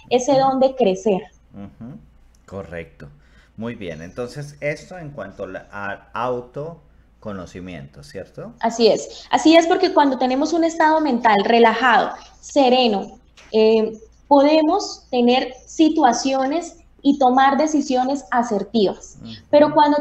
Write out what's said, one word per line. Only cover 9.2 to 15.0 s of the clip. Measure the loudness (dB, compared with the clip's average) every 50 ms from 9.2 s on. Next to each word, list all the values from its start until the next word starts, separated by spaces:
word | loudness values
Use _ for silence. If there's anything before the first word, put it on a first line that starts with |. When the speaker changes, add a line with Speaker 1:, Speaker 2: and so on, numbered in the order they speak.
| -10 -4
Speaker 1:
así | -4 0 4 6 6
es, | 6 6
porque | 4 0 0 0 0 2
cuando | 2 2 2 0
tenemos | -2 -2 -2 -2 -2 -2 -2 -2
un | -2 -2
estado | -2 0 0 0 2 2 2
mental | 0 0 -2 0 2 2 2 2 2
relajado, | 2 4 6 6 4 4 2 2 2 2 2 0 -2 -6 -12 -18 -20 _ _
sereno, | -16 -4 0 2 2 4 4 2 2 0 0 -2 -6 -8 -16 -20 _ _ _ -20 -16 -4
eh, | 0 2 4 4 4 2 0 -2 -6 -12 -20 _ _ _ _
podemos | 2 4 4 6 6 4 4 2 2 0 -2 -4 -6 -12 -16